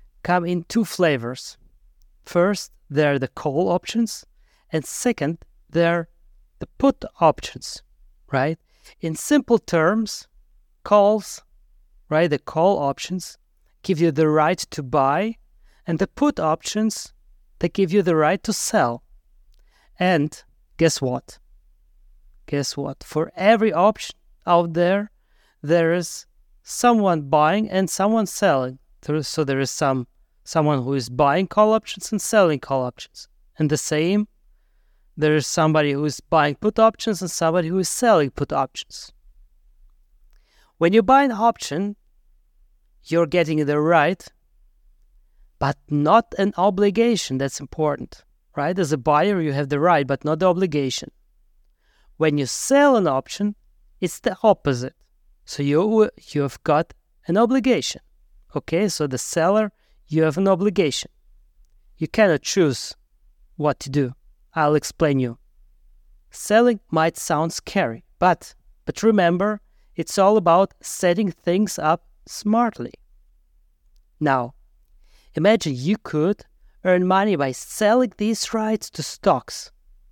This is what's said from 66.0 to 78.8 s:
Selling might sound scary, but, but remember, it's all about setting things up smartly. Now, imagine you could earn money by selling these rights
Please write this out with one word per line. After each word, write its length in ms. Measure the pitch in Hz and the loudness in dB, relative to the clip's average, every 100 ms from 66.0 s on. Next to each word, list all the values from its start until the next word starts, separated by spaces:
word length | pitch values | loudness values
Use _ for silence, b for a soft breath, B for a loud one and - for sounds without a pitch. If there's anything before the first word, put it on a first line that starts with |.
| _ _ _ | _ _ _
Selling 500 | - - 214 247 220 _ | -14 0 4 4 2 _
might 260 | 165 165 - | 0 0 -2
sound 380 | - 151 165 | -4 -2 -2
scary, 500 | - - 196 139 113 - - | -6 -6 -2 -2 -4 -16 -2
but, 360 | 180 170 - - _ _ | 0 0 -4 -20 _ _
but 180 | - - | -12 -2
remember, 600 | 220 214 175 175 202 214 _ _ _ - | 2 4 4 2 -2 -4 _ _ _ -10
it's 220 | 160 - | -4 2
all 180 | 196 214 | 4 4
about 380 | 170 170 190 _ | 4 4 2 _
setting 500 | - - 180 175 208 | -14 -2 0 0 -2
things 460 | - - 180 208 - | -4 -2 0 -2 -2
up 260 | 156 170 _ _ - | -2 -2 _ _ -20
smartly. 640 | - 208 220 240 - 120 - _ _ _ _ _ _ _ _ _ _ _ - | -8 -2 0 0 -4 -12 -14 _ _ _ _ _ _ _ _ _ _ _ -4
Now, 340 | 151 135 120 - _ _ _ _ _ _ _ | 0 0 -2 -10 _ _ _ _ _ _ _
imagine 400 | - 180 226 160 | 0 2 2 0
you 220 | 127 139 214 | -4 -2 -4
could 480 | - 151 160 208 - _ _ _ | -2 0 0 -2 -8 _ _ _
earn 220 | 180 180 180 | 0 2 2
money 280 | 190 208 | 2 2
by 180 | 175 135 | 0 -2
selling 600 | 127 - - 208 240 254 - | -4 -10 -2 2 4 2 -2
these 340 | 214 220 - | -4 -2 -4
rights 340 | 226 214 220 | -4 -2 -4